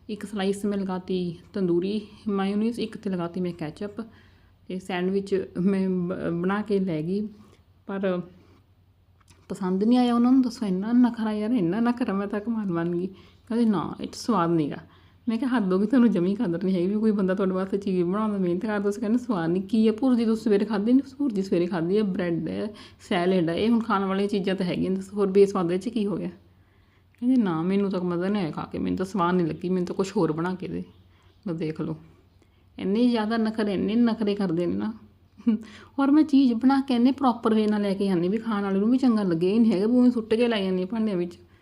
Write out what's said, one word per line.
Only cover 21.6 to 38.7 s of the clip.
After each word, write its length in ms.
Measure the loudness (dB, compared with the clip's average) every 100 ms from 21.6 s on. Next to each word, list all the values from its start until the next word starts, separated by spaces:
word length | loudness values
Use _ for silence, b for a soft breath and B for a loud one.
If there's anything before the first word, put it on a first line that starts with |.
| 0
ਖਾਧੀ 300 | -2 0 0
ਹੈ, 60 |
ਬ੍ਰੈਡ 440 | 0 -2 -2 -2 -4
ਹੈ, 260 | -6 -8 B B B -4
ਸੈਲਡ 400 | 0 2 2 2
ਹੈ, 60 | 0
ਇਹ 140 | 2
ਹੁਣ 100 | 2
ਖਾਣ 240 | 0 -2
ਵਾਲੀਆਂ 240 | 0 -2 0
ਚੀਜ਼ਾਂ 280 | 0 -2 -2
ਤਾਂ 100 | -2
ਹੈਗੀਆਂ, 260 | -2 -2
ਦੱਸੋ 260 | -2 -4 -2
ਹੋਰ 100 | 2
ਬੇਸਵਾਦ 440 | 6 4 4 -2
ਇਹ 80 | -2
'ਚ 100 | -4
ਕੀ 160 | -4 -2
ਹੋ 120 | -4
ਗਿਆ? 120 | -8 -12 _ b b b b b b b
ਕਹਿੰਦੇ, 220 | 0 2
"ਨਾ, 200 | 2 0
ਮੈਨੂੰ 300 | 0 0 0
ਤਾਂ 100 | -2
ਮਜ਼ਾ 280 | -2 -2 -2
ਨਹੀਂ 140 | -2
ਆਇਆ 80 | -2
ਖਾ 180 | -6 -8
ਕੇ, 80 | -4
ਮੈਨੂੰ 180 | -2 -2
ਤਾਂ 80 | -2
ਸਵਾਦ 300 | 0 2 2
ਨਹੀਂ 120 | 0
ਲੱਗੀ, 220 | -2 -2
ਮੈਨੂੰ 160 | -2 -2
ਤਾਂ 100 | -4
ਕੁਛ 220 | -2 0
ਹੋਰ 140 | 0
ਬਣਾ 240 | 0 -4 -6
ਕੇ 120 | -8
ਦੇ।" 160 | -8 -10 b b b b b -8
ਲਓ 60 |
ਦੇਖ 280 | -6 -6 -6
ਲਓ, 140 | -8 -8 -14 b b b b b b -8
ਇੰਨੇ 280 | -2 2 2
ਜ਼ਿਆਦਾ 300 | 2 0 -2
ਨਖਰੇ, 360 | -2 -2 -2
ਇੰਨੇ 220 | -2 0 2
ਨਖਰੇ 400 | 2 2 -2 0
ਕਰਦੇ 300 | -2 0 -2
ਨੇ 100 | -2
ਨਾ। 180 | -4 -8 -16 _ _ _ -2 -2 B B B -2
ਔਰ 120 | 4
ਮੈਂ 120 | 4
ਚੀਜ਼ 300 | 4 4 4
ਬਣਾ 280 | 4 2 2
ਕੇ 140 | 2 2
ਇੰਨੇ 160 | 2
ਪ੍ਰੋਪਰ 420 | 4 0 2 2
ਵੇ 140 | 2 2
ਨਾਲ 140 | 2
ਲੈ 120 | 0
ਕੇ 160 | 0 0
ਆਉਂਦੀ 180 | 2 0
ਵੀ 100 | -2
ਖਾਣ 260 | -2 -2
ਵਾਲੇ 160 | 0